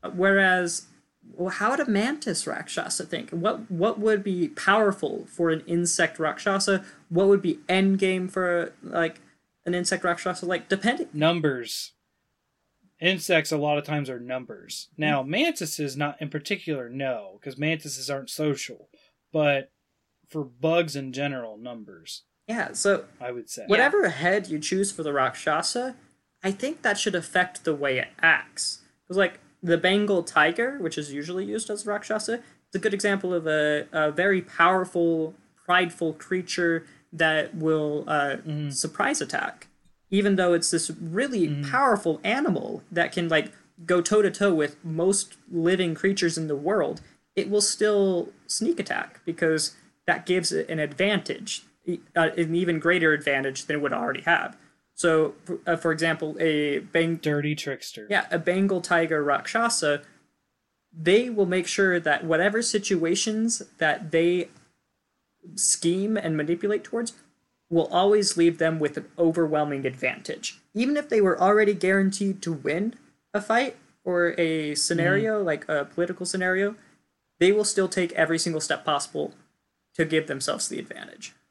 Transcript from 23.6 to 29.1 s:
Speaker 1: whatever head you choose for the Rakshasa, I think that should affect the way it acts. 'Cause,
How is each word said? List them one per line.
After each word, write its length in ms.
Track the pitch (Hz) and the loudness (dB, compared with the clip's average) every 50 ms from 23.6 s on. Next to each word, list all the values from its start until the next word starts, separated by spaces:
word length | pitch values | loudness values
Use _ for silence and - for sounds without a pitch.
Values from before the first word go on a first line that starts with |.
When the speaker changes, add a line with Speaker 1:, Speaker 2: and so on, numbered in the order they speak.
| 110 | 0
Speaker 1:
whatever 420 | - 196 233 254 285 302 415 381 185 | 2 4 4 4 4 4 4 2 2
head 400 | 156 135 151 175 190 208 190 180 | 0 0 2 2 2 2 0 -2
you 100 | 160 151 | -6 -6
choose 320 | 151 - 190 190 202 196 - | -2 -2 0 0 0 0 -2
for 100 | - 160 | -6 -4
the 100 | 151 143 | -2 0
Rakshasa, 840 | 139 131 127 - - - 156 151 156 165 - - 240 247 262 247 - - _ _ _ _ _ _ _ - | 2 2 0 0 -2 -2 0 0 0 0 -2 -4 -4 -4 -6 -8 -12 -20 _ _ _ _ _ _ _ -4
I 80 | 190 196 | -4 -4
think 300 | 196 - 269 320 339 - | -2 -4 -6 -6 -2 -2
that 160 | 240 202 202 | -2 0 0
should 160 | - 214 190 | -2 -2 -2
affect 480 | 175 165 - - 180 180 180 - - - | -2 -4 0 0 0 0 0 -2 -6 -2
the 100 | - 156 | -2 -2
way 240 | 143 143 139 131 127 | 0 0 0 0 0
it 100 | - - - - | -2 -6 -6 2
acts. 640 | - 165 156 - - - _ - - - - - _ _ _ _ _ | 4 4 4 4 0 -8 _ -8 -8 -8 -8 -10 _ _ _ _ _
'Cause, 80 | _ | _